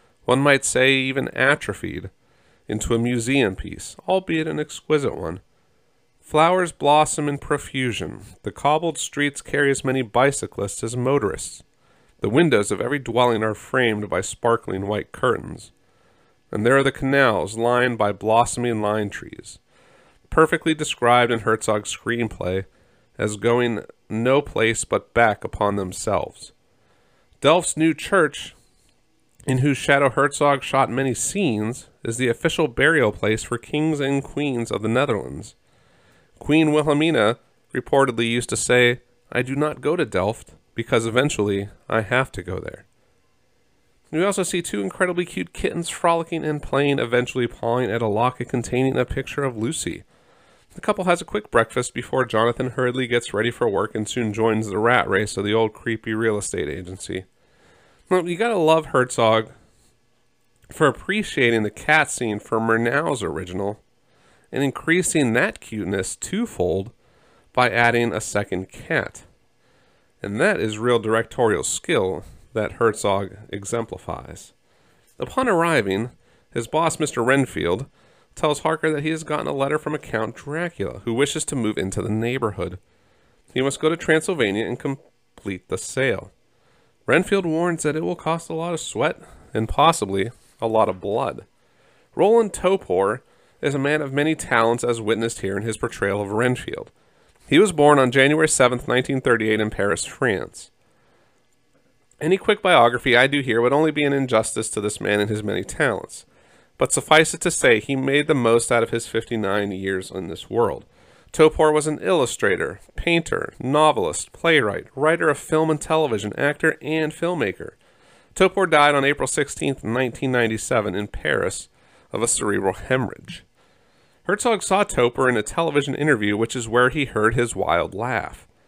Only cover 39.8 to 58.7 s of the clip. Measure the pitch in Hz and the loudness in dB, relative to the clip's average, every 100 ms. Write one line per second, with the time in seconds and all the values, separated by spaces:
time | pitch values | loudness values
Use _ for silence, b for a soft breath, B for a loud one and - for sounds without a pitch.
39.8 | 135 175 123 95 98 113 - - _ - | -2 -2 0 0 -2 -4 -12 -20 _ -8
40.8 | 117 120 113 117 147 - 104 98 101 - | 0 0 2 0 0 0 0 0 -4 -10
41.8 | - 113 101 123 131 101 - 92 - - | -4 -2 0 -2 -2 -6 -10 -10 -10 -16
42.8 | _ _ _ _ _ _ _ _ _ _ | _ _ _ _ _ _ _ _ _ _
43.8 | _ _ - 156 196 196 185 180 170 208 | _ _ -8 -2 0 0 -2 -2 -4 -4
44.8 | 190 - 180 175 175 - 180 - - 165 | -4 -2 -2 -2 -4 -6 -8 -4 -4 -2
45.8 | 170 - 170 165 160 165 151 151 - 135 | -6 0 2 2 0 -4 -2 -4 -2 0
46.8 | 143 139 120 123 127 131 117 - 117 123 | 2 2 2 0 0 -2 -2 -2 -2 0
47.8 | 117 113 113 104 123 - 120 123 117 123 | 0 0 0 2 0 -2 -4 -4 -2 0
48.8 | 135 131 123 - - - 139 113 117 160 | 0 0 -2 -4 -6 -4 -4 -2 -4 -4
49.8 | 87 - - b b b b b b - | -8 -8 -16 b b b b b b -10
50.8 | - 202 180 175 - 139 - 117 113 - | -4 -2 0 0 -2 -8 0 2 2 0
51.8 | 120 120 - 131 127 110 117 - 127 117 | -4 -8 -4 -2 0 2 2 0 -4 -2
52.8 | 127 127 123 120 - - 113 - 120 95 | -2 -2 -2 -2 -2 -2 -2 0 0 0
53.8 | 107 110 107 127 113 107 113 110 110 98 | -2 -4 -4 -4 -2 0 2 2 -2 0
54.8 | 117 123 101 98 104 - 101 110 110 - | 2 4 4 0 0 -4 0 0 0 -4
55.8 | 120 110 113 110 113 104 - - 71 76 | -6 -6 -4 -2 -2 -2 -4 -6 -6 -6
56.8 | 90 92 - 92 - _ b b b b | -10 -14 -10 -10 -10 _ b b b b
57.8 | b b - 185 175 170 233 208 156 | b b -2 0 0 -2 0 2 4